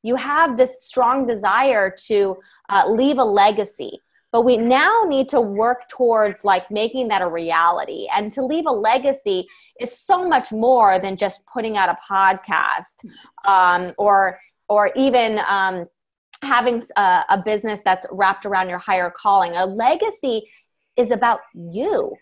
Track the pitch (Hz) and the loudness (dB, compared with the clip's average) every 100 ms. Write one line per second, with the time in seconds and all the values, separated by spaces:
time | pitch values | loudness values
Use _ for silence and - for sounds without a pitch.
0 | 220 247 226 294 330 240 254 - - - | -2 -4 -2 0 0 2 0 0 -8 0
1 | 240 269 247 220 196 214 269 226 190 190 | 0 0 -2 -2 0 2 2 2 0 -4
2 | - 208 196 185 _ _ - 202 165 226 | -2 0 0 -4 _ _ -2 0 2 2
3 | 269 269 226 202 202 214 196 - - - | 2 2 0 4 2 2 -6 -10 -14 -16
4 | _ _ _ 233 240 233 233 262 330 453 | _ _ _ 0 4 2 2 2 4 2
5 | 403 269 269 285 220 202 226 247 - - | 0 0 0 0 0 0 -2 -2 -8 -2
6 | 247 220 208 196 208 185 - 208 220 262 | 0 2 0 0 0 0 0 -4 -4 -4
7 | 240 196 180 170 165 165 170 175 - - | -2 -2 -2 -4 -2 2 2 0 -4 -10
8 | - 196 214 269 262 320 320 233 220 247 | -6 -4 -4 -6 -4 -2 -2 -2 0 0
9 | 269 269 208 185 180 - _ _ 247 - | 0 -4 -4 -4 -6 -18 _ _ -14 -14
10 | - 370 359 269 - 220 233 254 208 190 | -2 0 2 -2 -2 -2 2 4 4 4
11 | 196 190 202 - _ 247 220 208 180 175 | -2 -4 -6 -6 _ -8 -4 -2 -2 -2
12 | - 196 190 190 - 170 - - - - | -4 2 2 0 -2 -2 -2 -4 -8 -20
13 | 185 - - - 196 190 180 175 180 - | -20 -20 -20 -6 2 4 4 2 -2 -2
14 | 208 196 190 180 _ _ _ 208 202 - | 2 4 2 -4 _ _ _ 2 2 2
15 | 269 247 226 214 - 196 190 185 175 _ | 2 2 0 -2 -2 -2 -2 -4 -12 _
16 | _ _ _ - 277 247 247 233 - - | _ _ _ -14 -2 0 0 -2 -4 0
17 | 196 180 - 196 214 214 220 208 196 185 | 2 2 2 -2 0 -4 -4 -4 -2 -2
18 | - 190 190 190 208 196 185 180 - 185 | -4 -2 0 0 -4 -2 -2 -6 -2 -2
19 | 175 - 208 196 175 170 190 202 233 330 | -2 -2 2 2 2 -2 -2 0 0 0
20 | 440 - 269 220 - _ _ _ _ - | -2 -4 -4 -4 -8 _ _ _ _ -2
21 | 233 226 233 226 - - 170 180 330 311 | 0 2 0 0 -6 -18 -12 -6 -4 -2
22 | 139 - | -4 -8